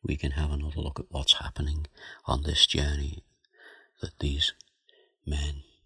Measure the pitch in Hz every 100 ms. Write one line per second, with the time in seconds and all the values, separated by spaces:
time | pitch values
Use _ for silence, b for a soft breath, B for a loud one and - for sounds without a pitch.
0 | - 73 73 69 76 73 76 76 - 69
1 | - - 71 - - - 73 73 76 B
2 | B B - 64 71 78 - - 73 71
3 | 69 71 - _ _ B B B B _
4 | - - 76 71 - - - _ _ b
5 | b b - 73 73 71 - _